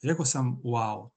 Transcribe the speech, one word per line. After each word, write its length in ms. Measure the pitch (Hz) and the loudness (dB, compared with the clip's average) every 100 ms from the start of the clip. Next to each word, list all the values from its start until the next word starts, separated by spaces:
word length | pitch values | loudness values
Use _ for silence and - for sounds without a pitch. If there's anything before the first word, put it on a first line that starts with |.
I 80 | 135 | 0
rekao 160 | 170 | 2
sam: 360 | 139 139 127 127 | 2 2 0 0
„Wow, 460 | 123 117 110 107 117 | -2 0 0 -4 -10